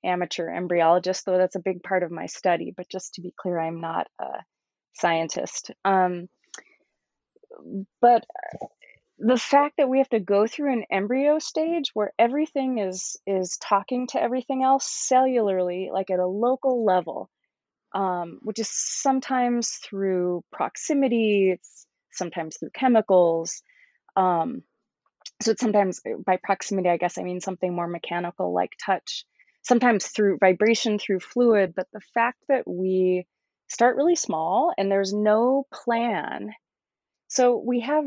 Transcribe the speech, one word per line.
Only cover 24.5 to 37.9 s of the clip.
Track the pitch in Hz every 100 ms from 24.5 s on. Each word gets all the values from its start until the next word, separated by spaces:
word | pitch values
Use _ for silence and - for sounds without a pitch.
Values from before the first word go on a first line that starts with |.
| - - _ _ _ _ _ - -
so | -
it's | 220
sometimes, | 233 208 190 175 190 - -
by | 185
proximity, | - 196 - 196 180
I | 170
guess | 175 -
I |
mean | 180 180
something | 185 185 185
more | 175 170
mechanical | 170 - 175 175 - 180
like | 175 180 - -
touch, | 185 - - - _ _ _
sometimes | - 240 247 214 -
through | - 208 165
vibration, | 190 180 214 226 233 208
through | - 190
fluid. | - - 240 214 190 170
But | 185
the | 214 -
fact | - 233 247 -
that | 269 -
we | 180 190 185 185 180 180 _ _ _ -
start | - 240 254
really | 302 349
small | - 165 160 196 311 -
and | 196
there's | 196 196
no | 202 214 214 247 269 269
plan. | - - 233 233 202 - - 208 214 _ _ _ _ _ _ -
So | - 247 240
we | 233 247
have, | 226